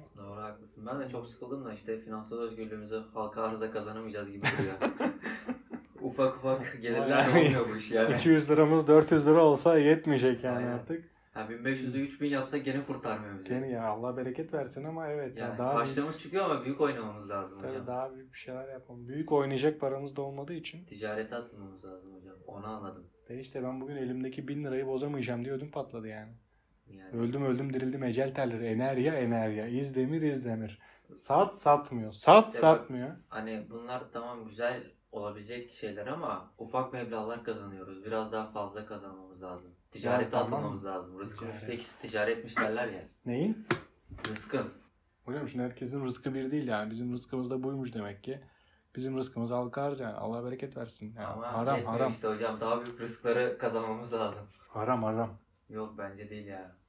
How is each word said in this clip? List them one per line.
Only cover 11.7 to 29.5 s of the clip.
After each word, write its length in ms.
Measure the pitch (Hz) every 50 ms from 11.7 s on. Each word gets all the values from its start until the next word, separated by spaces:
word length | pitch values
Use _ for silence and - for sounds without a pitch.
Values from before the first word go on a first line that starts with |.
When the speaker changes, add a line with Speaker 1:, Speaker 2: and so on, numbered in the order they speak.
| 135 131
Speaker 1:
yüzü 180 | 127 123 123 135
üç 220 | 139 139 - -
bin 80 | 147 143
yapsa 280 | 143 135 131 - 151 143
gene 280 | 131 135 131 143 135
kurtarmıyor 540 | - 131 120 - 120 107 107 107 104 101 95
bizi. 100 | 95 -
Speaker 2:
Gene 200 | 123 127 135 135
ya, 160 | 123 117 113 110
Allah 300 | 107 110 117 127 123 131
bereket 360 | 127 131 127 156 160 165 -
versin 300 | 151 139 120 - 135 139
ama 240 | 156 165 165 160 151
evet 300 | 147 147 139 123 135 -
ya, 60 | 120 120
Speaker 1:
Yani 100 | 117 117
Speaker 2:
daha 100 | 120 131 143
büyük 40 | 147
Speaker 1:
harçlığımız 380 | - 135 135 147 143 156 165 -
çıkıyor 280 | - 147 170 190 190
ama 200 | 175 147 131 120
büyük 160 | 131 143 147
oynamamız 480 | 151 139 123 120 110 107 101 104 98 98
lazım 300 | 101 98 95 92 95 101
Speaker 2:
Tabii 100 | 127 131
Speaker 1:
hocam. 160 | 131 131 123 123
Speaker 2:
daha 260 | 123 127 131 135 131
büyük 180 | 131 131 131 -
bir 40 | -
şeyler 300 | - 131 127 131 135 135 135
yapalım. 340 | 131 131 - 123 120 120 120
Büyük 240 | 135 151 151 147
oynayacak 480 | 156 143 139 139 135 127 135 156 151 151
paramız 360 | 143 135 135 135 139 139 135
da 60 | 143
olmadığı 320 | 139 139 139 139 143 151 175
için. 320 | 160 - - - 165 180
Speaker 1:
Ticarete 500 | - - 104 107 107 107 110 110 110 120
atılmamız 500 | 117 117 - 107 104 98 95 95 - -
lazım 300 | 95 92 92 95 95 95 92
hocam. 160 | 92 92 92 92 - -
Onu 200 | 101 101 104 107
anladım. 400 | 110 107 98 95 - 90 87 - _ _ _ -
Speaker 2:
De 100 | 120 127
işte 240 | 131 - - 139 127
ben 180 | 127 131 131
bugün 140 | 131 139 147
elimdeki 520 | 139 131 123 123 127 131 131 131 - 135 139
bin 160 | 143 147 147
lirayı 240 | 139 131 131 135 131
bozamayacağım 580 | 135 127 143 147 147 135 120 120 123 120 120
diye 80 | 135 139
ödüm 180 | 131 147 151
patladı 360 | - 147 135 135 - 113 110 110
yani. 240 | 107 107 107 110 117 117 _ _ _ _ _ _ _ _ _ -
Speaker 1:
Yani. 240 | 98 98 95 95 - 117
Speaker 2:
Öldüm 280 | 117 117 127 139 139
öldüm 280 | 135 127 127 139 139 127
dirildim 300 | 131 127 127 131 135 131
ecel 300 | 123 110 127 135 135 131
terleri. 320 | 139 135 120 117 113 117
Enerya 480 | 113 110 113 127 135 135 127 127 156 160
enerya. 540 | 139 123 117 117 113 113 110